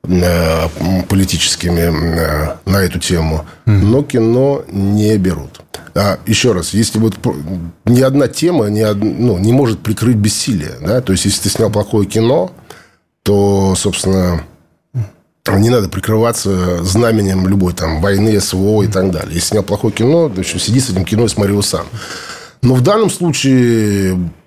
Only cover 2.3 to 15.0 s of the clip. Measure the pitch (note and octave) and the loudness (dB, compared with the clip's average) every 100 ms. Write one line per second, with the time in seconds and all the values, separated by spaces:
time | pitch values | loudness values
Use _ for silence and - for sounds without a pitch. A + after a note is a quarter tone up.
2.3 | D2+ D#2+ - - G2 F#2 E2+ - F2 D#2+ | -2 -4 -6 -2 0 0 -2 -2 0 0
3.3 | D#2+ - - - G2+ G2+ B2+ C#3+ B2+ A2+ | -4 -6 -6 2 4 4 2 2 0 2
4.3 | B2 C#3 C#3 - G2 G2 G#2 G#2+ G#2+ F#2 | 2 2 0 -4 -4 0 2 2 2 0
5.3 | E2 C#2 - - - - F2 G2+ F2+ - | -2 -10 -18 -20 -20 -6 -2 -2 -2 -2
6.3 | A2 B2 F#2 E2 G2+ A2+ A2 A2 F#2 B2+ | 0 2 0 -2 0 0 0 0 0 -4
7.3 | C#2+ D#2 F#2 E2+ - - B2 C3 C#3 C3 | -4 -8 -8 -10 -6 2 4 4 2 0
8.3 | - E3 E3+ G#2 G#2 G#2+ G2+ G#2+ - A#2+ | 0 0 2 0 0 0 0 -2 0 0
9.3 | F2+ G#2 B2+ B2+ G#2+ - G#2+ A#2 A2+ G#2 | 2 2 4 2 0 -4 0 2 2 0
10.3 | - - C#3 D2 - D#2 B2 B2+ F#3+ G2+ | -2 -2 -2 -4 -6 -2 -2 0 0 0
11.3 | - G2+ - A2 G#2 G2+ G#2+ G2 A2 A2+ | -2 -4 0 0 0 0 0 0 0 2
12.3 | D#3 F#2 - - - - _ _ _ - | 2 -2 -8 -20 -20 -20 _ _ _ 0
13.3 | G2+ G2+ G2 F#2+ F#2+ G#2 - F#2+ F#2+ F2+ | 2 4 2 2 0 -2 -2 0 0 0
14.3 | E2+ - - _ _ _ B2+ | -2 -6 -20 _ _ _ -8